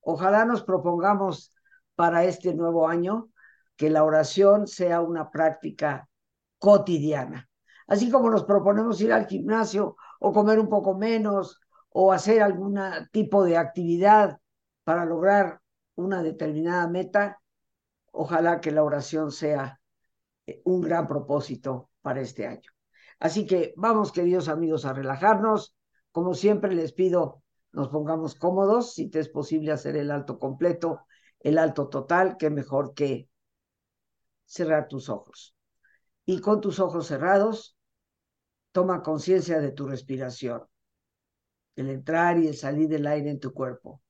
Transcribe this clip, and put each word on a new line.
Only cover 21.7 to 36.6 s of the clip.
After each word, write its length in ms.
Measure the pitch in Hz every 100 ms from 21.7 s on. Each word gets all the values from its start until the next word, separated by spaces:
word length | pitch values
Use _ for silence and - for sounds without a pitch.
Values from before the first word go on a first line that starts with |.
| 127 - _
para 200 | 151 131
este 260 | 123 - 110
año. 220 | - _ _ _ _ _ _
Así 260 | 226 214 196
que 280 | 185 165 -
vamos, 340 | 220 220 208
queridos 360 | - 175 180 156
amigos, 380 | 156 165 156 135
a 80 |
relajarnos. 840 | 135 135 135 202 214 220 214 - _ _ _ _
Como 220 | - 180
siempre 400 | 170 202 208 208
les 200 | 175 160
pido, 500 | - 185 175 135 - _ _ _
nos 180 | - 135
pongamos 460 | 147 147 160 160 -
cómodos, 580 | 175 185 196 233 240
si 160 | - 147
te 100 | 156
es 100 | 156
posible 420 | 147 - 156 151
hacer 240 | 151 - 147
el 160 | 143
alto 280 | 143 139 117
completo, 640 | 135 131 175 170 170 - _ _ _ _
el 180 | 147 160
alto 320 | 160 - 139
total, 480 | 139 - 175 185 -
qué 120 | 156
mejor 440 | 147 123 135 135
que 360 | - 143 127 - _ _ _ _ _ _ _ _ _ _ _ _
cerrar 420 | - 165 156 151
tus 220 | 135 131
ojos. 460 | 104 - - - _ _ _ _ _ _ _ -
Y 140 | 185
con 200 | 208 208